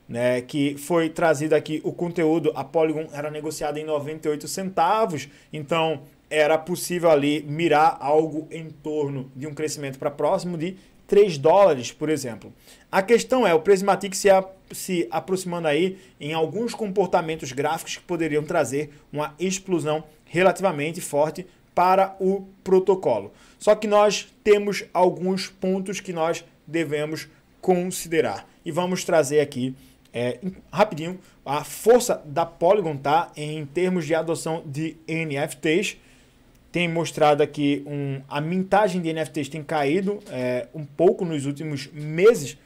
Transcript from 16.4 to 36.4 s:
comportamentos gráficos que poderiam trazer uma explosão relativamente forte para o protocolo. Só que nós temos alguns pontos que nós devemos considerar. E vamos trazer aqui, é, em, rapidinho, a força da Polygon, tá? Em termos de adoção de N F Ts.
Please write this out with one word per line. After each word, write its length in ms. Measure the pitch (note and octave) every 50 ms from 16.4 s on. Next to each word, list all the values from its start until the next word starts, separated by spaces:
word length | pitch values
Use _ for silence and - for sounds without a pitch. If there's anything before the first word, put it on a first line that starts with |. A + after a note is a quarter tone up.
| D#3+ D3 D3 G#3 A#3+ A3+ -
comportamentos 800 | - A3+ G3 F#3 G#3 F3+ F3 - F3+ E3 D#3+ D#3+ D#3 D#3+ C3
gráficos 440 | B2 C3+ C#3 D3+ E3 E3 - - -
que 60 | -
poderiam 400 | - - F3 D#3+ E3 D3+ D3 D3+
trazer 480 | D3+ D3+ F3 E3 C#3 A#2+ C3+ C#3+ D3+ C#3+ - - _ _
uma 240 | - D3 D3+ D3 D3 -
explosão 640 | F3 F#3+ F#3 - - F#3+ F3+ D#3+ C#3+ D3+ D3+ D#3+ D#3+ - - _ _
relativamente 760 | _ - E3+ F#3 F#3+ F3 - F#3 F#3+ D#3+ C#3+ C#3+ D#3+ E3 F#3
forte 460 | - - D3 C#3+ D3+ D#3 D#3 F#3 F3+ - _ _ _ _
para 440 | - F3 F3 F#3 F#3+ F#3+ F#3+ F#3+ - -
o 260 | F#3+ F#3 G3 G3 F#3+ - - _ -
protocolo. 680 | F#3 F#3+ F#3 F#3 G3+ F#3+ F#3+ - D3 A#2 G#2 G2 G#2+ - _ - - _
Só 200 | - - G#3 G#3+
que 100 | G#3 A3
nós 400 | G#3 G#3 G#3 G#3 G#3+ G3 - - - _ _
temos 420 | - G#3+ G#3 G#3 G3+ G3+ F#3 - - -
alguns 540 | - F3 F3+ F3+ D#3+ D3+ F3 F#3+ F#3+ F#3+ -
pontos 540 | - - - - F#3 F#3+ G3 F#3+ G3+ G3 -
que 120 | - F#3+
nós 320 | F3 E3 D#3+ E3+ E3 - - - _ _ _
devemos 640 | D3 D3+ E3 D#3+ C#3+ D3+ D3 D3+ D#3 D#3+ D3+ - - _ _ _ _ _ _
considerar. 880 | - F#3 F#3 F3 F3+ F#3 F3+ - - E3 E3 D#3+ B2+ A2 G2 F#2 - _ _ _ -
E 80 | E3+
vamos 320 | D3 F3 F3+ F3+ F#3 F3+ -
trazer 340 | - F3 D#3+ D3 C3 D3 D3+
aqui, 380 | C#3+ C#3+ - B2 B2+ C3 C3 - - - _ _ _ _
é, 280 | - A#2 B2 B2 A#2+ -
em, 140 | G3 F#3 - - - -
rapidinho, 480 | - F3+ G#3+ G#3+ F3 D3 D#3+ E3+ F#3 F#3 - _ _ _ -
a 180 | - C#3 D3
força 580 | C#3+ - - - - G#3+ B3 A#3+ A#3+ - E3 - -
da 200 | D3+ C#3 E3+ E3+
Polygon, 520 | E3+ - - E3+ F3 G#3 G#3+ F3 D#3+ D3
tá? 340 | C#3 C3+ C#3 D3+ E3+ E3+ - -
Em 280 | D3+ D3+ D3+ D#3 D#3 D3+
termos 420 | C#3 - F3 F#3 F#3 F#3 F3 D3+
de 80 | C#3+ D#3+
adoção 500 | D#3+ E3 D#3+ D#3+ - - E3 D#3+ E3 -
de 300 | D#3 C3 D3 D#3+ D#3+ - - _
N 300 | - D#3+ D#3+ E3 D#3 C#3
F 200 | C#3 D3+ D3+ - -
Ts. 400 | - D#3+ D#3 D3 C#3+ - - - _ _ - _ _ _ _ _